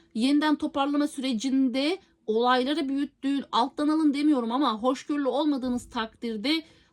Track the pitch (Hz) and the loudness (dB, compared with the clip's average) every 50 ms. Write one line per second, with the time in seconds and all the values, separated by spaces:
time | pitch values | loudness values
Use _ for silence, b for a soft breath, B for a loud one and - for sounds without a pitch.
0 | b b _ 220 233 269 294 294 302 311 302 294 302 294 - 285 277 285 285 294 | b b _ 0 2 4 4 4 4 2 0 0 -2 -4 -2 -2 -2 0 0 0
1 | 294 294 - 285 247 262 254 208 247 269 254 269 269 254 226 262 277 302 381 381 | -2 -2 -4 -4 -4 -4 -4 -2 -2 0 2 2 2 2 0 0 -2 -2 -2 -4
2 | b b b _ _ - 214 226 240 247 254 254 254 262 302 320 294 269 269 277 | b b b _ _ -2 0 2 2 4 2 2 2 0 0 -2 -2 -2 -2 -4
3 | 285 277 - _ - 269 277 277 - - - 226 240 277 - - 302 294 311 311 | -4 -6 -8 _ -4 -2 -2 -2 -4 -2 0 0 0 0 -2 -2 0 0 2 4
4 | 320 294 262 285 294 302 302 254 233 226 226 262 302 247 220 208 220 254 277 - | 2 2 2 2 2 2 2 2 2 0 0 0 0 0 0 0 0 0 -2 -2
5 | - - 302 294 285 262 233 277 320 302 294 262 240 254 247 247 - - - 247 | -4 -4 -4 -2 0 0 0 2 2 2 0 0 -2 -2 -4 -4 -6 -6 -6 -6
6 | 220 226 - _ - 233 220 214 202 277 320 330 311 B B B B B | -6 -6 -8 _ -8 -6 -6 -4 -2 -2 -2 -2 -4 B B B B B